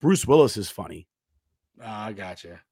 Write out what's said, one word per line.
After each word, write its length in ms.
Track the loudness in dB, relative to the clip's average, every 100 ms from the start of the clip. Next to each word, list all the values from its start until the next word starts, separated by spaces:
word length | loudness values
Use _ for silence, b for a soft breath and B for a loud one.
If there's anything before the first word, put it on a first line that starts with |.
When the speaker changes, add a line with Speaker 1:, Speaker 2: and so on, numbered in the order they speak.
Speaker 1:
Bruce 260 | 2 2 4
Willis 300 | 6 6 2
is 140 | -8
funny. 360 | -10 -14 -14 -20 _ _ _ _ _ _ _
Speaker 2:
Ah, 240 | -16 -12 -12
I 60 |
gotcha. 480 | -12 -14 -16 -18 -20 _